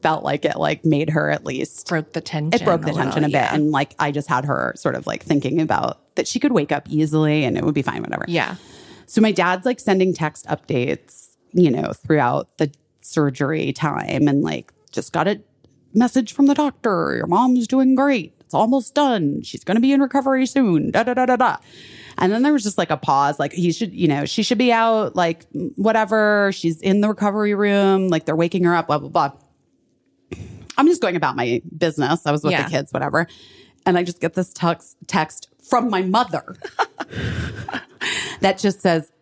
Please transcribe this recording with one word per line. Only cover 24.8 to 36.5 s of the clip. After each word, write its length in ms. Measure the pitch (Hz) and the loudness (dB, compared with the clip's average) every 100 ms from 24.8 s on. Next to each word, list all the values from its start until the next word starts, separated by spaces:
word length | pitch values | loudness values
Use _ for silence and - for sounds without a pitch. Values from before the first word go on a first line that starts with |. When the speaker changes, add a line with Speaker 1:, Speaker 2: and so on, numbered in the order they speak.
| 226 220 196 - | 2 2 0 0
Speaker 1:
like, 300 | 170 165 - - 180 - | 0 -2 -8 -8 -8 -2
whatever. 760 | 202 220 214 220 214 208 202 | 2 2 2 2 2 4 2
She's 260 | 196 165 160 | 0 -4 -2
in 200 | 190 196 | 0 2
the 80 | 208 | 2
recovery 440 | 214 208 202 208 | 2 0 0 0
room. 540 | 202 208 202 196 190 190 | 2 2 4 4 2 2
Like, 180 | 160 - | 0 0
they're 100 | 160 | 0
waking 280 | 170 185 | 0 2
her 120 | 175 175 | 2 2
up, 120 | 165 | 2
blah, 100 | 147 | -2
blah, 100 | 143 | 0
blah." 220 | 170 143 - _ _ _ _ _ _ _ _ _ - - - - - | 0 0 -4 _ _ _ _ _ _ _ _ _ -14 -14 -16 -10 2
I'm 100 | 294 | 2
just 140 | 349 | 4
going 140 | 214 175 | 0 0
about 200 | 147 131 | -2 -2
my 260 | 123 120 - 156 | -2 -2 -4 -2
business. 480 | 170 151 135 165 151 | -2 0 0 0 0
I 60 | |
was 100 | 147 | 0
with 80 | 151 | 0
Speaker 2:
Yeah. 100 | 165 | 0
Speaker 1:
the 60 | - | 0
kids, 200 | 147 143 | -4 -4
whatever. 340 | 131 143 147 170 - - - - _ - | -6 -2 -2 -2 -6 -20 -20 -20 _ 0
And 120 | 180 | 0
I 60 | |
just 160 | 175 175 | 0 -4
get 140 | 175 | -4
this 180 | 180 180 | -4 -6
text, 420 | - 170 170 - - - | -2 -2 -2 -8 -16 -4
text 420 | 185 156 - - _ | -2 -2 -6 -16 _
from 280 | - 247 240 | -2 0 0
my 120 | 190 | -2
mother 540 | 185 208 240 160 - | 0 0 0 -4 -8